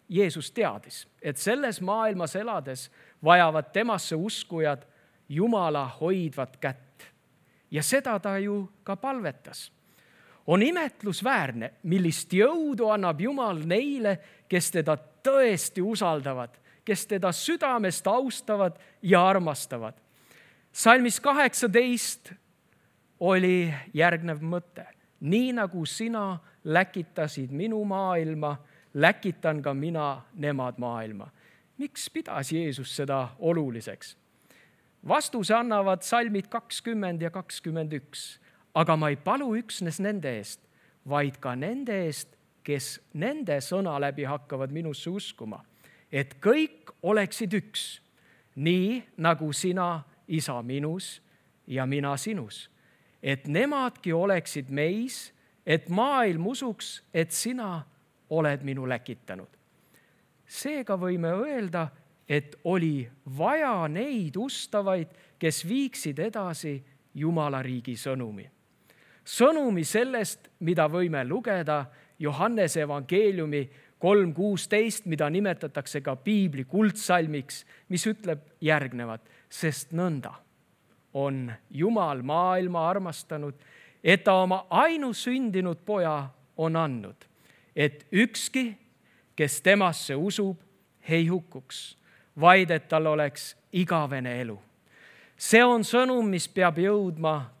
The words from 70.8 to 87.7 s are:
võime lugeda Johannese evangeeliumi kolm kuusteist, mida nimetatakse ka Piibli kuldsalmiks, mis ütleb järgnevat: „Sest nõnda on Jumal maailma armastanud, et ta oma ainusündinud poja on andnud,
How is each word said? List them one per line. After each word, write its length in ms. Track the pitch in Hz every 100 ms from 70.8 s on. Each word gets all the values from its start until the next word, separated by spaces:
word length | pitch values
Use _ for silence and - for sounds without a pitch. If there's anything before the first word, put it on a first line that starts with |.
| 156
võime 400 | 170 175 151 127
lugeda 580 | 196 240 190 156 151 135 - _ _
Johannese 640 | 147 139 208 233 175 165
evangeeliumi 920 | 147 143 131 185 214 190 156 147 135 - _ _
kolm 340 | 180 208 185
kuusteist, 720 | 151 208 190 - 208 226 208 180
mida 240 | 151 151
nimetatakse 720 | 170 202 165 151 143 139 147
ka 160 | 135 131
Piibli 480 | - 214 190 139
kuldsalmiks, 1000 | 131 185 214 - - 180 160 147 131 - - - _
mis 180 | 180 220
ütleb 320 | 214 180 151 - _
järgnevat: 600 | 151 151 135 120 120 113 - - _
„Sest 440 | - 165 - -
nõnda 400 | 165 180 147 - - _ _ _ _ _ _ _
on 380 | 139 139 135 123 117 _
Jumal 520 | 139 185 226 170 135
maailma 640 | 123 156 180 185 180 170 160
armastanud, 680 | 196 185 - - 156 147 139 - - - _
et 200 | 156 196
ta 80 | 202
oma 340 | 190 185 185 -
ainusündinud 1080 | 180 311 330 269 214 247 254 247 190 185 165
poja 460 | - 208 165 151 135 - _ -
on 200 | 160 165
andnud, 500 | 160 123 98 - - _ _ _ _